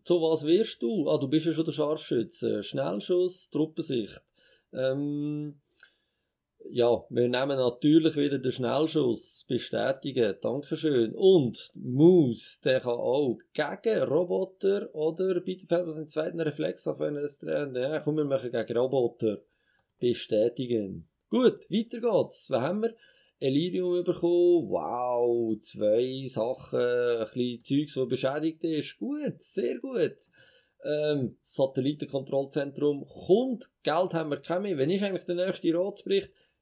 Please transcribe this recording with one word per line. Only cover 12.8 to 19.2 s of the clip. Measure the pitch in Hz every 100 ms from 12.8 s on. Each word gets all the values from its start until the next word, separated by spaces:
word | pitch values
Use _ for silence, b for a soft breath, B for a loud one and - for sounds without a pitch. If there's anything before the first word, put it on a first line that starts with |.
kann | 123 120
auch | 117 135 139 104 -
gegen | - 151 190 226 208
Roboter | 131 151 175 190 190 - 196 202 -
oder | 156 156 170 190 180
bitte | 185 185 -
fällt | 170 170
was | 156
im | 151
zweiten | 156 160 170
Reflex | 156 151 156 - -
auf, | 143
wenn | 151 147
es | 143 -
drin, | 147 151 143
ja, | 127 131 156
komm, | 151 151
wir |
machen | 147 135 123
gegen | 120 110 117
Roboter. | 127 135 120 -